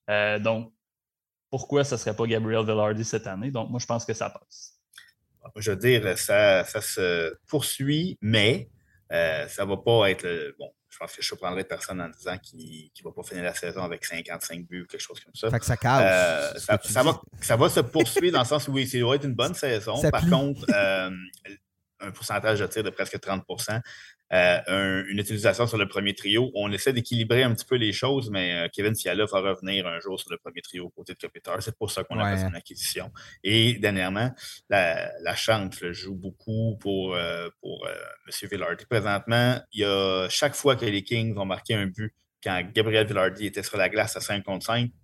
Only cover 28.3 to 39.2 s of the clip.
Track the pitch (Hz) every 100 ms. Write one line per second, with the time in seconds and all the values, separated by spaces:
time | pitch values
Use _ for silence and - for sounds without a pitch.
28.3 | 98 90 87 85 - 104 110 92 92 104
29.3 | 98 98 92 95 98 90 82 95 95 -
30.3 | 87 85 85 - 90 87 - 90 90 85
31.3 | - - 90 - - 107 - 92 107 101
32.3 | 95 95 87 - - - 90 87 - -
33.3 | - 95 110 113 104 104 98 92 98 123
34.3 | - - - - 98 85 82 85 - 85
35.3 | - - 110 95 - 90 87 92 95 95
36.3 | - - 110 113 104 101 95 92 87 85
37.3 | 85 85 - 95 85 87 85 82 - -
38.3 | - 98 98 85 87 - 117 101 101